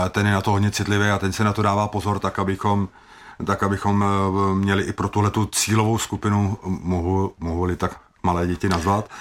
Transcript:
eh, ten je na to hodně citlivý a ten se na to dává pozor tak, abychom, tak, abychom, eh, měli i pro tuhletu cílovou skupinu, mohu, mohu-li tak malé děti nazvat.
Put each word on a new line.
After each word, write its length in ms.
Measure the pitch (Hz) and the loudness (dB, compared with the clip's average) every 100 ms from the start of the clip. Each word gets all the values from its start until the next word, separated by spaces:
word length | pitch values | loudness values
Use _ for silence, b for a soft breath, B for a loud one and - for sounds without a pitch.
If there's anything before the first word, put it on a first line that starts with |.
| 92 | 0
eh, 20 | |
ten 160 | 110 104 | 2 2
je 60 | |
na 80 | 98 | 2
to 100 | 101 | 2
hodně 200 | 101 101 | 2 2
citlivý 340 | - 98 101 104 | 0 0 2 2
a 80 | 98 | 2
ten 140 | 98 | 0
se 120 | 92 | 0
na 80 | 107 | 0
to 100 | 107 | 2
dává 260 | 104 101 104 | 0 2 0
pozor 300 | 104 104 101 | -2 -2 -2
tak, 200 | 98 - | -2 -2
abychom, 500 | 95 95 107 101 95 B B B B B 87 | -2 0 2 2 0 B B B B B -4
tak, 160 | 98 | 0
abychom, 420 | 101 98 104 101 | 0 0 2 2
eh, 500 | 101 98 98 98 98 | 2 2 0 2 2
měli 280 | 95 98 98 | 2 2 0
i 100 | - | 0
pro 160 | - 101 | -2 -2
tuhletu 380 | 107 104 110 101 | 0 0 0 -2
cílovou 460 | - - 110 110 113 | -2 0 2 2 0
skupinu, 600 | - 101 107 104 98 101 | -2 -4 0 2 0 -2
mohu, 680 | 92 92 87 90 85 95 98 - | -6 -6 -2 -2 0 0 -2 -6
mohu-li 380 | 85 85 90 85 | -6 -2 -2 -2
tak 200 | 90 - - _ | -4 -6 -18 _
malé 240 | 90 87 87 | -2 0 0
děti 220 | 87 101 | -2 0
nazvat. 420 | 87 85 101 - B | 0 2 0 -2 B